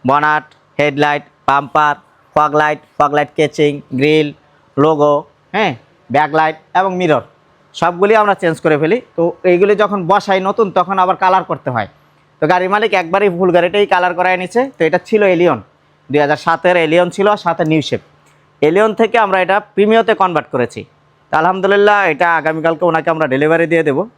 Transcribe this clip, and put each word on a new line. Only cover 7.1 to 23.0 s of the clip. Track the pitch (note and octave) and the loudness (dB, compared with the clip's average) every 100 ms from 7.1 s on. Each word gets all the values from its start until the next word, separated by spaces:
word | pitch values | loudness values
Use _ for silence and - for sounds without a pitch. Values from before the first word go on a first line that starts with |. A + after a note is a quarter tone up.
| C3+ - _ _ _ _ | 0 -2 _ _ _ _
সবগুলি | - E3+ F3 G3+ A3 | -4 -4 0 2 2
আমরা | G#3 F#3+ | 2 0
চেঞ্জ | F3 D3+ | -2 -2
করে | E3 D3 | 0 0
ফেলি। | D#3 A#3 - - | 0 -2 -4 -4
তো | E3+ E3+ F#3 | -4 -2 0
এইগুলি | F3 G3 G3+ | 2 2 2
যখন | G3+ G3+ E3 | 0 -2 0
বসাই | G3+ G3+ F#3+ F#3+ | -2 0 -2 -2
নতুন | G#3 G#3 D#3+ | -2 -2 0
তখন | G3 F#3+ | -2 0
আবার | F#3 F#3 | -2 0
কালার | F#3 F#3+ E3+ | 0 0 -2
করতে | D#3 - | -6 -4
হয়। | A#2+ G2 _ _ _ _ _ | -6 -6 _ _ _ _ _
তো | D3+ | 0
গাড়ির | F3+ F#3 | 0 0
মালিক | G#3 G#3+ F#3+ | -2 0 -2
একবারই | E3 F#3+ G3+ E3+ | -2 0 0 0
ফুল | F#3 F3 | 2 4
গাড়িটাই | F3 G3+ G3+ | 2 0 2
কালার | F#3 F3+ F3 | 2 0 0
করায় | F3+ F3+ | 0 0
নিছে। | F3+ A#3 C4+ - | -2 -2 -4 -2
তো | D#3+ | 0
এটা | F3+ - | 0 0
ছিল | A3 G3+ | 0 2
এলিয়ন, | F3 F3 B2 - _ _ _ _ | 2 2 0 -8 _ _ _ _
দুই | C#3+ | -2
হাজার | C#3+ D3 | 0 0
সাতের | - E3 F3+ F3 D#3+ | -2 0 0 0 2
এলিয়ন | E3 F3+ F#3+ | 2 0 0
ছিল, | F#3+ G#3 | 0 0
সাথে | F3 E3 D#3 | -4 -2 0
নিউ | D#3 - | 0 -2
শেপ। | A2+ _ _ _ _ _ _ | -8 _ _ _ _ _ _
এলিয়ন | D3 F3+ A3 G#3 | 0 2 0 0
থেকে | A3 A#3 | 0 0
আমরা | G#3 F#3+ | 0 0
এটা | F#3 G3+ G#3 | 0 -2 -2
প্রিমিয়াতে | - G#3 A3+ A3+ G3+ | -2 2 2 2 0
কনভার্ট | F#3 D#3 - | 0 -2 -4
করেছি। | C3 A#2+ - - _ _ _ _ | -4 -4 -6 -18 _ _ _ _
তো | D#3 | 0
আলহামদুলিল্লাহ | E3+ F#3+ F#3+ G3+ G3+ G#3 F#3 | 0 0 0 2 2 2 0
এটা | D3 F3 E3 | 0 0 0
আগামীকালকে | D#3 D#3+ D#3+ D#3 F3 | -2 -2 -2 0 -2
ওনাকে | D#3+ | -2